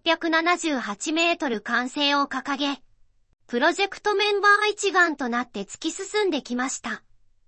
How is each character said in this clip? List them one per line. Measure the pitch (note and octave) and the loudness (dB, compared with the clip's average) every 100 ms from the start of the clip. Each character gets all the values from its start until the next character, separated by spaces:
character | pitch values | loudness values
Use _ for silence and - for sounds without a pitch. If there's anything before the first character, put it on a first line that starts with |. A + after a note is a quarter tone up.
百 | E4+ D#4+ E4 | 0 0 0
七 | D#4+ E4+ F4+ | 2 2 0
十 | E4 C4+ | 0 -2
八 | G#3+ G3+ D#4+ | -4 -6 -2
メ | D#4 E4+ | 0 2
ー | E4+ | 0
ト | D4 | -2
ル | G#3 | -4
完 | - A#3 B3 | -2 -2 -2
成 | D4 C#4+ | 0 2
を | C#4+ C#4+ | 2 0
掲 | C4 C4+ C#4 | -4 -4 -2
げ、 | C#4+ C4+ - _ _ _ _ _ - | -2 -4 -10 _ _ _ _ _ -6
プ | A#3+ | 0
ロ | D#4 | 2
ジ | D#4+ | 2
ェ | G4 | -2
ク | - | -2
ト | G#4 | -2
メ | G4+ G#4 | 0 2
ン | G4+ | 4
バ | G4+ G#4 G#4+ | 4 4 4
ー | |
一 | G#4 G4+ | 0 0
丸 | F#4+ E4+ C#4 | 4 2 2
と | B3+ | -4
な | A#3+ | -4
っ | B3+ | -4
て | B3+ | -8
突 | - - | -10 -8
き | D#4+ | -8
進 | D#4+ F#4+ G#4+ G4 | -6 -4 0 0
ん | |
で | C#4 | 0
き | - | -2
ま | B3 C4+ | -4 -4
し | - | -6
た。 | A#3 G#3+ - - _ _ | -8 -10 -12 -20 _ _